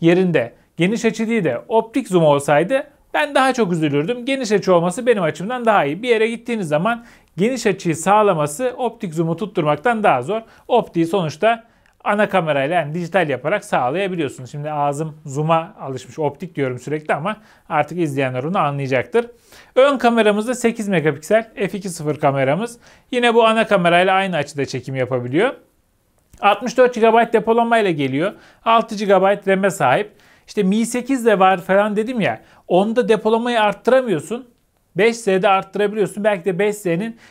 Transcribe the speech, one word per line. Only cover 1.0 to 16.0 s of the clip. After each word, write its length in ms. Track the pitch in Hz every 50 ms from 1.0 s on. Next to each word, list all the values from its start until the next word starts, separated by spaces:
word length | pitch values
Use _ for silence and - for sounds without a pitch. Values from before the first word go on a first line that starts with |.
| 233
açı 220 | 226 - - 226
değil 160 | 214 233 226 170
de 180 | 143 117 117 -
optik 400 | - 220 226 220 - - 285 233
zoom 160 | - 180 175 165
olsaydı 600 | 151 143 143 139 - 147 147 175 190 269 269 302 - _ _ _ _ -
ben 220 | 311 302 294 285
daha 180 | 285 262 262 254
çok 200 | 247 220 170 180
üzülürdüm. 520 | 160 156 151 135 143 151 190 240 247 240
Geniş 260 | 262 269 269 254 196
açı 240 | 214 190 - 185 185
olması 320 | 170 165 180 175 254 233
benim 160 | 247 233 202 175
açımdan 420 | 156 151 - 175 220 254 247 240
daha 200 | 226 208 190 151
iyi. 180 | 143 151 185 240
Bir 60 | 247
yere 180 | 226 214 220
gittiğiniz 400 | 226 233 233 - - 233 220 190
zaman 380 | 147 151 151 180 226 233 233 - - - _ _ _ _
geniş 300 | 160 190 240 262 233 -
açıyı 280 | 214 185 - - 175 151
sağlaması 800 | 165 165 190 202 214 214 202 180 160 151 147 147 - 254 247 247
optik 360 | - 254 226 233 - - 175 151
zoom'u 240 | 170 170 160 165
tutturmaktan 640 | 165 220 190 - 180 151 151 151 147 - 247 233 220 202
daha 180 | 190 147 127
zor. 200 | 123 151 208 226 226 - - _ _
Optiği 380 | - 285 226 - - - 170 165
sonuçta 640 | 165 185 202 170 151 - - 208 226 233 233 - _ _ _ _ _ _ _ -
ana 260 | 208 208 208 208 208
kamerayla, 460 | - 190 170 156 143 139 135 147 180
yani 180 | 175 151 143 151
dijital 360 | 180 175 160 180 196 170 147
yaparak 360 | 131 120 131 151 202 202 -
sağlayabiliyorsunuz. 880 | - - 160 127 123 143 185 202 190 185 170 151 127 - - 127 120
Şimdi 200 | - 147 147 151
ağzım 460 | 151 147 143 143 143 143 160 160 151 - -
zoom'a 500 | 151 131 143 151 160 165 165 165 - - -
alışmış, 400 | 170 139 131 123